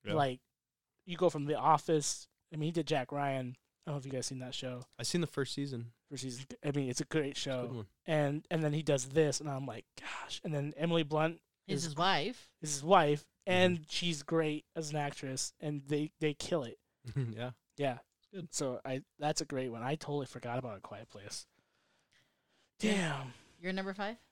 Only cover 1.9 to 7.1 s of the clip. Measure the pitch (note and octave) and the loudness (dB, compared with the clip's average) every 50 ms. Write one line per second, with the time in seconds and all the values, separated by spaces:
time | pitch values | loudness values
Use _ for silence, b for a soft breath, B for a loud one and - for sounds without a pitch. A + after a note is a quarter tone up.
1.9 | D#3+ D3+ C#3+ - - - - _ _ _ _ _ - D3+ D3+ D#3+ E3 E3+ D#3 C3+ | 2 2 2 0 -4 -4 -10 _ _ _ _ _ -6 -4 -4 -2 -2 -2 0 2
2.9 | D#3 C#3 B2 - C#3+ C#3+ C#3+ C#3+ C3+ C3 B2+ B2 B2+ _ _ _ _ _ _ E3+ | 0 0 0 -2 -4 -2 -2 0 -2 -2 -4 -6 -10 _ _ _ _ _ _ -8
3.9 | D3 C#3+ C3 C3+ C3+ B2+ A#2 - C3+ B2+ B2+ B2 B2 - C3 B2+ B2 B2 B2 _ | -8 -6 -6 -6 -6 -4 -4 -4 -6 -8 -8 -8 -8 -6 -6 -6 -8 -8 -12 _
4.9 | _ - A#2+ - - F3 E3 - - D3+ C3+ - - C#3 C#3+ C#3+ C3 A#2 A#2 A#2 | _ -6 -4 -2 0 0 0 0 -2 -2 -2 -2 -2 -6 -4 -4 -6 -8 -8 -10
5.9 | _ _ _ _ D3 B2+ C3 C3 A#2+ B2 C3+ _ A#3+ - - D3 C#3 D3 C#3 B2+ | _ _ _ _ -10 -8 -8 -8 -8 -8 -12 _ -14 -6 -4 -2 0 0 -2 -2
6.9 | B2 - D3 _ | -2 -4 -4 _